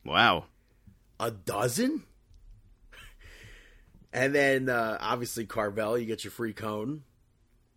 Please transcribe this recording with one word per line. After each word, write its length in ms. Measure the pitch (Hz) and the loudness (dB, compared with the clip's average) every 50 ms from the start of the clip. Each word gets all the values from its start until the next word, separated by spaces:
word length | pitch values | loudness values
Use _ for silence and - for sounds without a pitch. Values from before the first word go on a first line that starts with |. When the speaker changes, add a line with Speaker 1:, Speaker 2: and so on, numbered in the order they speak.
| - | -8
Speaker 1:
Wow. 420 | - 76 92 117 113 92 80 - - _ _ _ _ _ _ _ - - _ _ _ _ - | 0 4 6 6 6 6 4 0 -8 _ _ _ _ _ _ _ -20 -20 _ _ _ _ -6
Speaker 2:
A 100 | 107 117 | -4 -4
dozen? 760 | 110 98 - - 95 101 117 123 117 165 247 262 320 254 - - - _ _ _ - - - - - - - - - _ - - - - - - - - - - - - - - - - - - - - - - _ - - - | -4 -6 -8 -6 -2 0 0 0 2 2 0 0 0 -2 -6 -10 -20 _ _ _ -20 -20 -20 -20 -20 -20 -20 -20 -20 _ -20 -20 -20 -20 -20 -20 -20 -20 -20 -20 -20 -20 -20 -20 -20 -20 -20 -20 -20 -20 -20 -20 _ -20 -20 -8
And 220 | - 120 131 139 143 | -2 0 0 2 4
then, 360 | 143 143 139 135 131 131 131 | 4 6 6 4 4 2 0
uh, 280 | 123 120 113 110 107 - | 0 0 0 0 -2 -4
obviously, 440 | - 107 120 123 120 110 - 117 113 | -2 -2 -2 -2 -2 -6 -4 -6 -6
Carvel, 520 | 95 - 113 107 104 101 110 107 107 117 123 | -4 -2 -2 -2 0 0 -2 -2 0 0 0
you 80 | 117 | 0
get 180 | 110 113 98 - | -2 -4 -6 -6
your 80 | 101 | -12
free 220 | - - 117 110 101 | -8 -6 -6 -6 -6
cone. 500 | - 110 107 107 107 107 131 151 156 139 _ _ _ _ _ _ _ _ _ _ _ _ _ _ | -6 -6 -6 -4 -4 -4 -4 -6 -8 -10 _ _ _ _ _ _ _ _ _ _ _ _ _ _